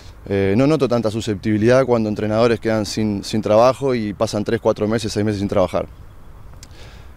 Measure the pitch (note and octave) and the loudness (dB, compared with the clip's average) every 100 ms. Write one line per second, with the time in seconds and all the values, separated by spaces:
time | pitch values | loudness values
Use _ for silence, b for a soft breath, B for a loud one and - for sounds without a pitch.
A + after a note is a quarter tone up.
0 | B B - G2 G2 G2+ C3+ D#3 C3 A#2+ | B B -4 0 2 4 4 2 2 0
1 | A2 A2 A2 G2 A2 G#2+ A2 B2+ C3 A#2+ | 0 -4 -4 -4 0 2 4 4 4 2
2 | G#2+ G#2 G#2+ G#2+ A#2+ A2+ A2 A2 G#2 - | 0 -2 -2 2 2 2 0 -2 -2 -2
3 | G#2+ G2+ F#2 A2+ G2 G#2+ A#2+ B2 C#3 B2 | -2 -2 -4 -4 2 6 6 4 -2 -2
4 | G#2+ G2 A2+ A2 G#2 A2+ A#2 G#2+ G#2+ A2+ | -4 -4 -2 -2 -2 0 2 2 0 0
5 | G#2 G#2+ G#2+ G2+ G2 G2+ F2+ F#2 E2 - | -2 -2 0 0 0 0 0 0 -6 -10
6 | - - - - - - - B B B | -20 -20 -20 -20 -20 -20 -20 B B B
7 | B | B